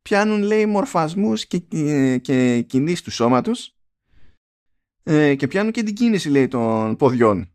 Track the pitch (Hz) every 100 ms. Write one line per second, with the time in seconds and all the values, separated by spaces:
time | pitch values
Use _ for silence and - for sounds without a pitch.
0 | - 202 214 214 202 214 214 208 226 175
1 | 156 180 214 220 - 180 - 160 147 147
2 | 131 127 127 131 127 120 117 131 151 175
3 | - - 120 123 214 240 - _ _ _
4 | _ - - _ _ _ _ _ _ _
5 | - 151 151 139 - 190 214 226 214 208
6 | 233 202 156 139 127 127 113 113 110 110
7 | 135 127 117 95 87